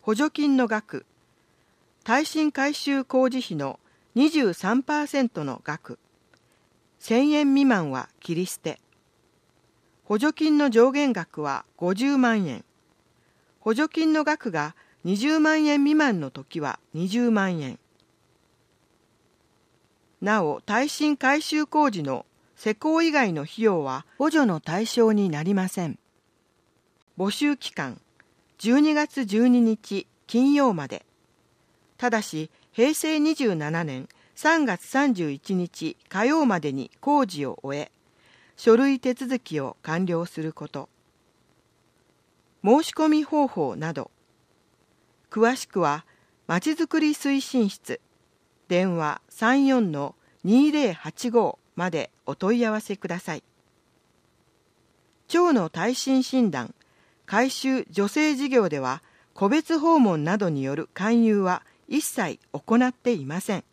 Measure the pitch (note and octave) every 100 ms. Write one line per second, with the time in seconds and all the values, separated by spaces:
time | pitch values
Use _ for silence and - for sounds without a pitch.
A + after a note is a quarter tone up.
0 | - G#3+ D4+ - D4 C4 A#3 G#3+ - C#3+
1 | _ _ _ _ _ _ _ _ _ _
2 | - B3+ D4+ D#4 D4+ - C#4 D4 - C#4
3 | C4 B3+ C4 B3+ - D#3+ C#3 - _ _
4 | _ A#3 D4+ D#4+ A3 E3+ F#3 A#3+ C4 D4+
5 | D4 C#4+ A#3+ - C#3+ B2 - D3+ - -
6 | _ _ _ _ _ _ _ _ _ _
7 | - A3+ D4 D4+ C#4+ C#4 C4+ G#3 D3+ C3
8 | - _ - E3+ F#3 - E3 - _ _
9 | _ _ _ _ _ _ _ _ _ _
10 | _ G#3 D4 - D#4 D4 C#4+ A3+ B3 C#4
11 | C#4+ G#3 E3 - D3 C3+ - _ F3 F#3+
12 | C4+ C#4 B3 A3 F3 A#2 - _ _ _
13 | _ _ _ _ _ _ G#3+ A3+ D#4 D#4+
14 | D#4+ D#4 D4+ D4+ A#3 E3 D3+ - _ _
15 | E3+ G3 C4+ D#4 D#4 D#4 D4+ D4 C#4+ D4+
16 | D4 F#3 C#3 - C3+ E3+ C#3+ - _ D#3
17 | F3+ A3+ A#3+ G#3+ F#3+ E3+ C3+ - _ _
18 | _ _ _ _ _ _ _ _ _ _
19 | _ _ _ _ _ _ _ _ _ _
20 | _ _ G3+ G#3+ D#3 - - G#3+ D4 -
21 | D4+ D4 C4 D4 - D4+ D4+ D4+ C#4+ G3
22 | C#3 C3 - _ _ _ G#3+ G#3+ D#4 D#4+
23 | E4 D4 A3 D#3 D3+ - A3 F3 C3+ C3
24 | - _ D4 D#4 B3 D#3+ - F3 A3+ -
25 | A3+ G#3+ G3 D3 E3 G3+ F#3 - E3 -
26 | _ _ _ _ _ _ _ _ _ _
27 | _ - F#3+ - D4 C#4+ - - C#3 G#2
28 | _ _ _ _ _ _ G#3+ C4+ D4+ D4
29 | D4+ - A3 G#3+ B3 B3 A3+ A3 - G3
30 | - _ - A#3 C4+ C#4+ C4 F3 C3+ F#2+
31 | _ _ _ _ _ _ _ _ _ _
32 | B3 A3 - D#3 D#3 _ _ - C4 D#4
33 | D#4 D#4 D4+ D#4 B3 E3+ D3 E3 D#3+ C3
34 | C#3 _ _ - D4+ E4 C4+ F3 - C4
35 | C#4+ G3 D#3 C#3+ - F#3 F3 - D#3+ -
36 | _ F#3+ A#3 D#4+ C#4 F3+ D3 C3+ A#2+ _
37 | C4+ D4 A3+ D3+ C3+ - C#3 C#3+ - _
38 | _ _ _ _ _ - - A#3 C#4 C4+
39 | B3+ B3 B3+ B3+ - D3+ C3+ - - E3
40 | F#3 E3 E3+ - D#3 - D3+ C#3+ C3+ _
41 | _ _ _ _ _ _ _ _ _ _
42 | _ _ _ _ _ _ G3 C#4 D#4+ -
43 | D#4 D4+ D4 D4+ C4+ - C#3 B2 D#3+ D3
44 | - _ _ _ _ _ _ _ _ _
45 | _ _ _ G#3+ A3+ C4 - G3 D#3 D3+
46 | _ _ _ _ - F3 D4+ D#4+ D#4+ D#4+
47 | D4+ D4+ C#4 C#4 - B3+ G3+ - - -
48 | _ _ _ _ _ _ _ F3+ F#3 E3+
49 | D3+ - _ - A3+ C4+ C4+ B3+ G3+ D3
50 | C#3 - _ _ - A#3+ D4+ D4+ B3+ E3
51 | D#3 - B3 A3+ F#3 - _ - F3+ D#3+
52 | - _ - C#3 F#3+ A#3+ A3+ G#3+ - G3
53 | E3+ F3 - D#3 _ _ _ _ _ _
54 | _ _ _ _ _ _ _ _ _ _
55 | _ _ _ E4+ F4+ C4 D#3+ E3 G3+ B3+
56 | - C4 B3+ C4 A3 C#3 A#2 - _ _
57 | _ _ - G3+ C4 - C4 C4 - D#3+
58 | G3+ D4+ D#4 C4+ C#4 B3+ F#3+ D3 B2+ C#3
59 | _ _ _ - G3 D4 - E4 D#4+ E4
60 | A3 D#3+ D3+ G#3 F#3+ C#3+ C3+ C#3+ - -
61 | G3+ A#3 A3+ G#3 F#3 F3+ _ _ - C#4
62 | - - F3 - _ C#3+ - A3+ B3+ -
63 | B3 G#3+ C3+ E3+ - F#3 -